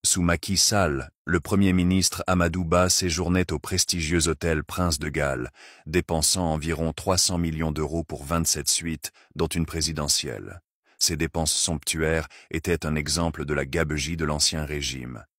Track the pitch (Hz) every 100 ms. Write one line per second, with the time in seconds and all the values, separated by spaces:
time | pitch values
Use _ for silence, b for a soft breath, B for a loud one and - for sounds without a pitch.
0 | - - 87 85 - 95 - 107 87 69
1 | 64 _ - 85 - 98 98 92 87 95
2 | 90 - - 90 87 87 85 87 90 -
3 | 92 82 85 90 90 78 - 92 - 87
4 | 78 85 80 78 85 80 71 - 90 73
5 | 76 73 71 65 62 B B B - 85
6 | - 82 76 95 85 78 76 76 80 -
7 | - 92 - 87 85 78 80 73 76 82
8 | 80 76 69 85 80 78 71 - 82 78
9 | - b b - 82 85 82 85 78 78
10 | 73 - 67 53 50 90 _ _ _ b
11 | - 80 80 82 78 - - 80 - 82
12 | 78 80 78 B B 80 82 82 78 76
13 | 73 76 85 78 73 73 71 80 80 76
14 | 69 85 78 76 - 82 76 76 67 65
15 | 62 58 50